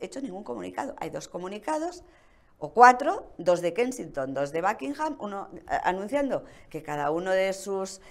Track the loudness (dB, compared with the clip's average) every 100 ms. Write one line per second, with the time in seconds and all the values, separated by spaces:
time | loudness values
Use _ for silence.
0 | -12 -10 -10 -10 -10 -8 -8 -6 -8 -6
1 | -8 -10 -10 -10 -10 -10 -4 -4 -4 -10
2 | -20 -20 -20 -20 _ -14 0 10 10 10
3 | 4 -2 -4 -4 2 4 2 0 -2 -2
4 | -8 -6 -4 -2 -2 0 0 0 -4 -4
5 | -4 -4 -8 -8 -10 -12 -4 -2 0 -2
6 | -2 -2 0 -4 -6 -20 -14 -12 -6 -2
7 | 0 0 0 2 2 -2 -4 -4 -6 -10
8 | -18